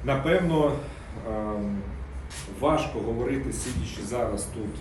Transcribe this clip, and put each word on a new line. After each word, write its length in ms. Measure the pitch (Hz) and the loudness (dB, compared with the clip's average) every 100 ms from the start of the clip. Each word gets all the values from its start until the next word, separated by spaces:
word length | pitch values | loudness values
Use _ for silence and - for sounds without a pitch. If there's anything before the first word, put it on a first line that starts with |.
напевно, 720 | 139 139 143 180 170 156 147 131 - - - - 113 | 2 2 6 6 6 6 4 2 -4 -10 -10 -8 -4
ем, 540 | 107 107 104 101 101 98 - - - - - - - | -2 0 0 0 -2 -4 -6 -8 -8 -8 -8 -8 0
важко 400 | 143 - - 117 | 4 4 2 -2
говорити, 520 | 110 113 127 135 123 | -2 0 0 0 -2
сидячи 500 | 107 131 - - - | -4 -2 -2 -4 -6
зараз 420 | 104 120 113 101 | -4 0 0 -2
тут 300 | - 117 104 - | -4 -4 -6 -6